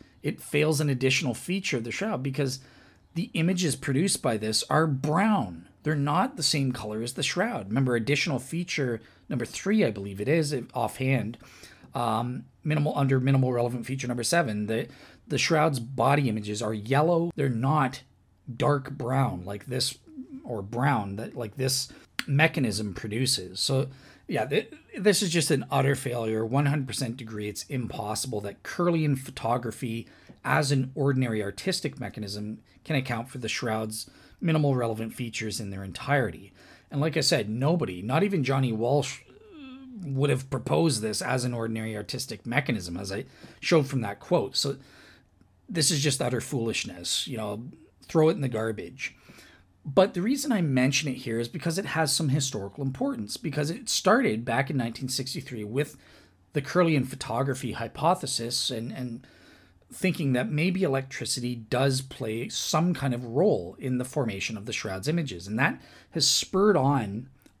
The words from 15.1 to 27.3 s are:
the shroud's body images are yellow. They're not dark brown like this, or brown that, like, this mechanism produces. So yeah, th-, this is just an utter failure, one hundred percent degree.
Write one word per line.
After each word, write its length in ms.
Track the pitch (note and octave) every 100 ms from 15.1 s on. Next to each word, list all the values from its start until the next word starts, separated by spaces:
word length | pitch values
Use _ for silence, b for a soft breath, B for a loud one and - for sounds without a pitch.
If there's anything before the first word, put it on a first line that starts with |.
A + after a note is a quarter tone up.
| B -
the 120 | C#3
shroud's 420 | - D#3+ D#3+ C3
body 480 | A2+ B2+ A#2+ D3 C3+
images 320 | G#2+ G#2 G#2
are 140 | A2
yellow. 580 | A2 A2 C3+ D#3+ E3+ E3+
They're 140 | D3+ C#3
not 540 | A2+ C3+ D#3 C3 - - _ _ _ -
dark 360 | A2+ - C#3+ C3
brown 540 | C3+ A#2+ C3+ B2 F2+
like 220 | F2+ G#2 -
this, 320 | B2 - - - D#4 B3+ C4+
or 160 | D4 A2
brown 560 | G2 A#2 C#3+ A#2+ G2+ G2
that, 180 | A#2
like, 220 | C3 A2 C3+
this 360 | C3+ - - B B - -
mechanism 680 | C#3 D#3+ D#3+ A#2+ G#2 G#2+
produces. 640 | F2+ A2 A2 B2+ - F#2 F#2
So 300 | - C3+ C3+ B B B -
yeah, 180 | F3 D#3+
th-, 260 | D#3+ - D4+ - D4
this 260 | G3 F#3
is 80 | F#3+
just 200 | E3 C#3
an 160 | C#3 -
utter 240 | C#3 C3+
failure, 500 | C3+ B2 A#2+ A2+ A2
one 220 | A2 C3 C#3+
hundred 220 | D3 C3
percent 280 | G#2+ B2 A#2+
degree. 320 | A2+